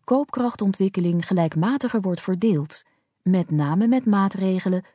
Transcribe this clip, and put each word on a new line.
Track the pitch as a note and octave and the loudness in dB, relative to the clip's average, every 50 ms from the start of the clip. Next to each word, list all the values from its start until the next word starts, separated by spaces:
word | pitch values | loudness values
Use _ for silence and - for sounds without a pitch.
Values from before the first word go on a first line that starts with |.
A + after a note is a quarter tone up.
| - | -2
koopkrachtontwikkeling | - B3 C4+ C#4+ - - B3+ A#3+ A#3+ - - G#3 G3 F#3 - F#3+ G3 - F#3+ F3 F3 F3 E3+ E3 | 0 0 0 0 -2 -2 -2 -2 -2 -2 -2 -2 -2 0 0 0 0 0 0 0 0 0 -2 -2
gelijkmatiger | - F#3+ F3+ E3 D#3 D3+ D#3+ E3 A3+ C4+ C#4 - A#3 - A3 | 0 0 0 0 0 0 0 0 0 0 -2 -2 -2 -2 -2
wordt | F#3+ F#3 F3 - | -2 -2 -4 -4
verdeeld, | - - F#3+ F3 G#3+ A3+ F#3 D3 C#3+ D3+ - - - _ _ _ _ _ _ _ _ | -4 -4 -2 0 2 2 2 0 -2 -4 -10 -14 -16 _ _ _ _ _ _ _ _
met | F#3 F#3 F#3 F3 - | 0 2 2 0 0
name | D#3+ D3+ D3 C#3+ D#3+ F#3+ A3+ | 0 0 0 0 0 2 2
met | A#3 B3+ C4 B3+ | 2 2 2 2
maatregelen | A3+ G3+ G3 G3 G3 - F#3+ F#3+ F#3+ F#3 F#3 - F#3 F3+ F3+ - - _ | 2 2 4 2 2 0 -2 -2 -2 -2 0 0 -2 -2 -2 -4 -8 _